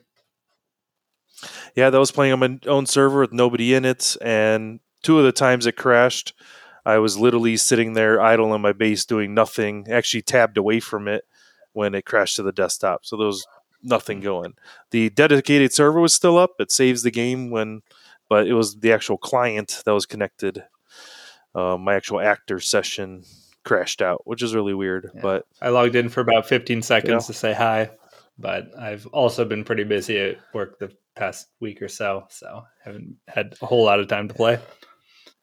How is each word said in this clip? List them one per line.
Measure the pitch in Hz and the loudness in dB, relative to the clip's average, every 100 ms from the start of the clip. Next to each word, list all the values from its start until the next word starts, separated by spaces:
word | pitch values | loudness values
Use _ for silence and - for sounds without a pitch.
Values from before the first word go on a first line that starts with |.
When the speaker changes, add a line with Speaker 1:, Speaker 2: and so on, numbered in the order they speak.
| _ _ _ _ _ _ _ _ _ _ _ _ _ - - - - | _ _ _ _ _ _ _ _ _ _ _ _ _ -20 -20 -20 -8
Speaker 1:
Yeah, | - 131 | 2 4
that | 131 | 6
was | 135 | 4
playing | - 139 | 2 2
on | 131 | 2
my | 131 131 - | 0 -2 -2
own | 139 135 | 0 0
server | 139 139 139 | 2 4 4
with | 127 | 0
nobody | 120 123 120 117 | 2 2 2 2
in | 131 | 2
it, | 131 127 - - | 2 -2 -4 -4
and | 117 110 110 110 110 113 _ _ | -2 0 2 0 -2 -14 _ _
two | - 160 | 2 6
of | 135 | 6
the | |
times | 120 135 127 117 | 4 2 2 0
it | - | -2
crashed, | 131 120 127 - - - - - - _ - | 2 4 4 0 -10 -16 -20 -20 -20 _ 0
I | 110 | 2
was | 110 98 | 2 2
literally | 120 120 117 110 | 2 4 2 0
sitting | - 117 113 | 0 0 0
there | 110 110 110 | 0 2 4
idle | 110 113 110 | 4 4 2
on | 107 | 0
my | 104 | 0
base | 101 110 104 | 0 0 -2
doing | - 113 101 | -2 -4 -2
nothing, | 104 107 - 104 104 101 | 0 0 0 -4 -6 -4
actually | 117 - 117 | -2 -2 -4
tabbed | - 131 113 104 | 0 0 2 0
away | 101 113 | 0 -2
from | - 107 104 | -2 -8 -6
it | 104 - _ _ _ _ | -6 -8 _ _ _ _
when | 107 104 | -4 -4
it | 98 | -4
crashed | - 110 95 - | -2 0 0 -2
to | |
the | 98 | -6
desktop. | 92 92 - 98 90 - | -2 -4 -2 -4 -4 -8
So | 107 | -6
there | 107 | -4
was | 98 - _ _ _ | -4 -10 _ _ _
nothing | 123 117 - 101 | -2 -2 -2 -8
Speaker 2:
Hmm. | |
Speaker 1:
going. | 101 92 87 - - - _ | -6 -6 -8 -16 -20 -20 _
The | 117 110 | -2 0
dedicated | 104 156 143 131 143 135 | 2 4 4 4 4 4
server | - 147 160 | 4 4 4
was | 170 | 2
still | - 175 170 | 4 4 4
up. | 180 - | 4 0
It | 101 | -4
saves | - 131 123 | 2 2 2
the | 120 | -2
game | 113 120 127 123 | -2 -2 -4 -6
when, | 117 107 110 _ _ _ _ - | -6 -6 -8 _ _ _ _ 0
but | 107 101 | 2 4
it | |
was | 117 107 104 | 2 0 0
the | 113 | 2
actual | 110 - 101 | 2 0 -6
client | - 127 123 107 104 - - | -2 0 0 -2 -8 -6 -2
that | |
was | 104 | -2
connected. | - 107 101 - 98 95 - _ _ - - - - - _ | -2 -6 -6 -6 -8 -8 -16 _ _ -20 -20 -20 -20 -20 _
Uh, | - 90 90 | -4 -2 -2
my | 95 | 0
actual | 98 - 101 | -2 -2 -2
actor | 104 101 - 92 | 0 0 -4 -8
session | - 107 92 - 95 92 90 _ _ _ | -2 -2 -2 -8 -12 -14 -20 _ _ _
crashed | - 104 90 - | -2 -2 -2 -4
out, | 95 87 - | -2 -4 -6
which | 117 | -8
is | 120 | -4
really | 110 101 | -2 -2
weird. | 98 98 92 92 | -4 -4 -6 -8
Speaker 2:
Yeah. | 90 | -8
Speaker 1:
But | 98 95 - - | -4 -4 -6 -8
Speaker 2:
I | 123 | -2
logged | 123 123 120 | 2 2 2
in | 120 | -2
for | 131 | -2
about | 120 113 - | 2 2 2
fifteen | 127 120 117 | -2 -2 -6
seconds | 110 117 - 113 | 0 0 2 -2
Speaker 1:
Yeah. | 117 | -2
Speaker 2:
to | |
say | 110 113 | -6 -4
hi, | 104 113 110 110 - _ _ _ _ | 0 0 0 -2 -8 _ _ _ _
but | 101 92 - - | -8 -8 -10 -14
I've | 113 104 107 | -12 -12 -8
also | 151 123 - 110 | 0 0 2 -4
been | 107 | -6
pretty | 101 110 | -6 -4
busy | 104 107 92 104 | -2 -4 -2 -4
at | 98 90 _ | -4 -6 _
work | 110 98 - | -12 -10 -12
the | 98 _ _ | -16 _ _
past | - 98 - - - | -10 -10 -10 -20 -14
week | 110 101 | -14 -12
or | 98 | -14
so, | - 104 98 - | -8 -6 -6 -10
so | - - 104 - _ | -20 -20 -20 -20 _
haven't | - 104 - - _ | -20 -18 -18 -20 _
had | - 104 - | -8 -8 -10
a | 120 | -2
whole | 123 | 2
lot | 107 101 | 4 2
of | 101 | 0
time | 104 104 | -4 -6
to | |
play. | - 113 120 - - _ _ _ _ _ _ | -2 0 0 -4 -20 _ _ _ _ _ _